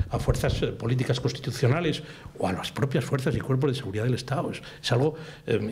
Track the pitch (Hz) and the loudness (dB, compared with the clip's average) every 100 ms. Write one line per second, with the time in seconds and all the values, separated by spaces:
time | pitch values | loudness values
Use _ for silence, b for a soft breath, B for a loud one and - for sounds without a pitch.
0 | B 110 - - - - 113 98 113 127 | B -2 0 2 2 2 0 0 0 2
1 | 127 123 123 - - - 123 156 165 - | 2 2 0 -2 -6 2 4 4 2 -2
2 | B B B - 92 90 - - 135 151 | B B B -4 -2 -2 -4 -2 0 2
3 | 127 135 151 120 - 131 143 127 - 104 | 0 0 2 0 2 2 2 0 -2 -2
4 | 120 117 - 143 - - B B - 123 | 0 0 0 -2 -2 -6 B B 0 2
5 | 151 156 B B - 110 107 | 2 0 B B -2 0 0